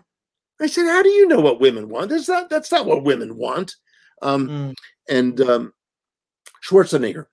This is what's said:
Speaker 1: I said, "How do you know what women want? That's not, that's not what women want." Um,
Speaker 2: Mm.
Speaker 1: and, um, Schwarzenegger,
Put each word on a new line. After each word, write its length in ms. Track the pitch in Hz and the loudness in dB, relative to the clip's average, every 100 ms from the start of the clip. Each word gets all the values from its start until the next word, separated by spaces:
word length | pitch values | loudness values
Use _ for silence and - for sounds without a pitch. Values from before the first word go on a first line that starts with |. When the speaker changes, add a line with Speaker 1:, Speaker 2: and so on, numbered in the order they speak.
| _ _ _ _ _ _ | _ _ _ _ _ _
Speaker 1:
I 60 | 311 | -6
said, 180 | - 339 | -2 0
"How 160 | 359 | 2
do 60 | 392 | 4
you 180 | 403 392 | 6 4
know 120 | 277 | 6
what 220 | 151 117 | 2 4
women 260 | 131 113 107 | 2 2 -8
want? 200 | 117 196 | -8 -4
That's 180 | 320 277 | -4 -2
not, 220 | 359 349 | -4 -2
that's 220 | 302 - | -6 0
not 140 | 339 220 | -2 0
what 180 | 151 | 0
women 340 | 139 127 110 113 | 0 -2 -4 -10
want." 380 | 120 135 185 - _ _ _ _ | -8 -6 -8 -14 _ _ _ _
Um, 260 | 139 139 135 | -4 -2 -4
Speaker 2:
Mm. 240 | 147 143 131 - _ - | -6 -10 -12 -20 _ -4
Speaker 1:
and, 320 | 135 127 120 | 0 0 0
um, 320 | 123 120 120 _ _ _ _ _ _ _ - _ - | 2 2 -2 _ _ _ _ _ _ _ -20 _ 2
Schwarzenegger, 600 | 190 175 147 113 85 76 | 2 4 0 -2 -6 -14